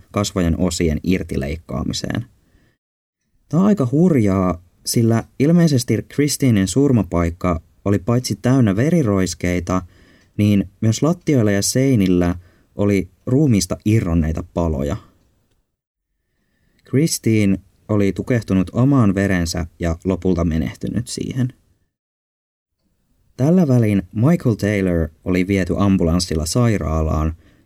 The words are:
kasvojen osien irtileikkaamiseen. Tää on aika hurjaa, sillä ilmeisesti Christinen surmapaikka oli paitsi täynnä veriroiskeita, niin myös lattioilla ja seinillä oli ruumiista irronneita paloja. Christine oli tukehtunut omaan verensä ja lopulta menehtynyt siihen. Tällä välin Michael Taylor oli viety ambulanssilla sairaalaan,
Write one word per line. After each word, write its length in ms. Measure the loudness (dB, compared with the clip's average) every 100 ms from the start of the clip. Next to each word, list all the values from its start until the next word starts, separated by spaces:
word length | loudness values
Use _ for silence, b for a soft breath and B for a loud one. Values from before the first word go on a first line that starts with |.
| _
kasvojen 480 | -4 -4 0 0 0
osien 400 | -2 0 -2 -2
irtileikkaamiseen. 1200 | -2 -4 -4 -6 -6 -8 -10 -8 -6 -6 -6 -8 -10 _ _ _ _ _ _ _ _ _ _ _ -4
Tää 100 | 0
on 60 | 2
aika 220 | 2 0
hurjaa, 720 | 2 4 4 2 2 0 -2 _ _ -4
sillä 380 | 0 2 0 -4 -2
ilmeisesti 640 | 2 4 4 2 0 -4 -4
Christinen 540 | -2 -2 0 2 2 2
surmapaikka 920 | 2 2 2 2 -2 -2 -2 -4 -4 _ _ -2
oli 140 | -2
paitsi 360 | 0 -2 -2 -4
täynnä 340 | 0 2 2 2
veriroiskeita, 1080 | 0 0 2 0 0 -2 -2 -2 -2 -4 -4 b b b b -2
niin 320 | 2 2 -2 -4
myös 220 | -2 0
lattioilla 480 | -2 -2 0 2 2
ja 100 | 0
seinillä 760 | 0 0 2 2 2 2 0 -4 b b b -4
oli 340 | 0 0 -2 _ -2
ruumiista 520 | 0 2 0 -2 -4 0
irronneita 580 | 0 2 0 0 -4 -6
paloja. 440 | -4 -2 -2 -4 -6 -10 _ _ _ _ _ _ _ _ _ _ _ _ _ _ _ _ _ -4
Christine 680 | 0 0 0 0 2 2 0 _ _ -4
oli 260 | 0 0
tukehtunut 560 | -2 -2 -2 0 0 0
omaan 420 | 0 2 4 2 2
verensä 500 | 0 0 -2 -4 -8 -6
ja 180 | -4 -4 -4
lopulta 400 | -2 -2 0 0
menehtynyt 640 | -2 -4 -8 -8 -6 -8
siihen. 460 | -10 -8 -4 -6 -6 _ _ _ _ _ _ _ _ _ _ _ _ _ _ _ _ _ -2
Tällä 300 | 2 2 4
välin 360 | 2 2 0 -2
Michael 420 | 0 2 2 0 0
Taylor 540 | -2 0 0 0 -2 _
oli 240 | -2 -2 0
viety 260 | -2 0 0
ambulanssilla 680 | 2 2 2 0 -2 -4 -2
sairaalaan, 880 | 0 0 0 -2 -2 -2 -2 -2 -6 b b